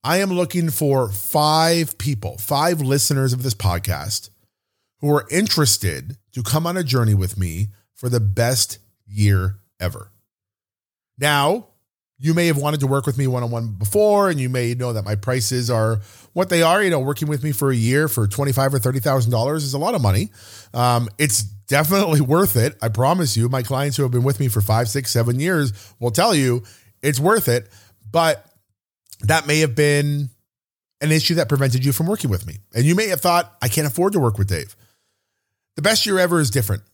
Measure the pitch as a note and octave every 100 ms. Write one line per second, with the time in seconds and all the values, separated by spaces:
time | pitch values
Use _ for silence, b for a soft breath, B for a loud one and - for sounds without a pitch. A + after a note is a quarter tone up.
0 | C#3 F3 G3 F3+ F3 F3+ E3 C3 D3 C3+
1 | A#2 G2+ - D3+ D3+ D#3 E3 E3+ D#3+ -
2 | D3 B2 F#2 D#2+ - C#3+ D#3+ E3+ C3+ C#3
3 | - C#3 C3 B2+ C3 G#2 F#2+ F2 E2 D2+
4 | D2 - - _ _ _ _ _ _ _
5 | D3 D3 - E3 G#3+ - C#3 - F#2+ C#2+
6 | - - _ - A2 D3 E3 F#3 D#3+ B2+
7 | A2+ G2 F#2 G2 F2+ E2 G#2 b b _
8 | B2+ A#2+ G#2 G2 A#2 B2+ - - _ _
9 | _ G2+ G#2 F#2+ F#2 G2 _ _ F2+ -
10 | - _ _ _ _ _ _ _ _ _
11 | _ - C#3+ C#3+ C#3 G#3+ - _ _ _
12 | _ _ C#3+ E3 E3+ D3 D3 D3+ C3+ C#3
13 | C3+ B2 C3 B2 A#2+ A#2 A#2 F#2+ G#2 G#3
14 | G#3 G3+ G3 D#3 B2+ B2+ A#2+ A#2+ B2 A2
15 | G2+ G#2+ G2+ B2+ A2 B2+ A#2+ A#2 A2 A2
16 | G2+ B B - F#3 F3 E3 F#3 G3 D3+
17 | C3 C#3+ D3+ D3 D3+ C3 C#3 B2 A2+ C#3
18 | D#3 - G#2+ G2+ C#3 B2 C3+ C#3 A#2+ C3
19 | C#3+ C3+ A#2 A#2+ B2+ D#3 C#3 C#3 F3 A3+
20 | A2 F#2+ G#3+ B B B B A#2+ B2 A#2+
21 | A#2 - D3+ - G#2 - - C#3 D3+ G3
22 | G3 D3+ C3 D#3+ F#3+ A#2+ A#2 G#2 A#2 A2
23 | C3 F#3 D3+ G#2+ A#2+ C3 A2+ C3 C#3+ C3
24 | C3+ B2 B2+ C3+ C3+ G#2+ G2+ A2 A#2+ C#3
25 | B2 B2 A#2 B2 D#3+ F3 C#3 G2+ B B
26 | A#2+ A#2 G#3+ E3+ C3 A#2+ G#2 B B _
27 | C#3+ C3 D#3+ A3 - A#2+ G2+ b b b
28 | G#2+ D#3 E3 D3 _ _ _ _ _ _
29 | _ - G#2 D#3+ D3 D3+ D#3 A#2 D3 C#3+
30 | D3 D3 C#3 _ _ _ _ _ _ _
31 | D3+ D#3 - E3 C3+ C#3+ C3+ B2 C3+ B2+
32 | E3 G#3+ C#3+ F#2 - - _ A2+ C#3 F3+
33 | A3 F3 F3+ F3 F3 _ B2+ B2+ D3+ C3
34 | F#3 G3+ B2 G#2 G2 E2+ C2+ - _ _
35 | _ _ _ _ _ _ _ - D3+ A3
36 | - F#3+ F3+ E3+ C#3+ B2 G#2 F#2 -